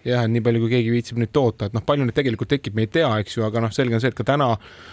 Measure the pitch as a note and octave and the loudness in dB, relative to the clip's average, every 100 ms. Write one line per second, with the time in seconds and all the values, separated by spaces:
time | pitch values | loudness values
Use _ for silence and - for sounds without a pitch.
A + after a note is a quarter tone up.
0 | A2+ B2 A2+ A#2 A#2 A#2 A2+ B2 A2+ A#2+ | -2 0 2 2 2 2 2 2 2 0
1 | - A#2 A2+ D3 A#2+ - G#2 A2+ - C#3+ | -2 -4 0 2 0 0 -4 -2 0 0
2 | B2 D3 C3+ A2 A#2 C#3+ A2+ G#2+ A2 D#3+ | 2 0 0 -2 -2 -2 -2 -2 0 2
3 | D3 G#2+ G2+ A#2 A2 A2+ A2+ B2 B2+ A2+ | 2 0 -2 -2 -2 0 -2 0 0 0
4 | B2+ - A#2 D3 B2+ A2 - - - | 0 -2 0 2 2 0 -6 -20 -20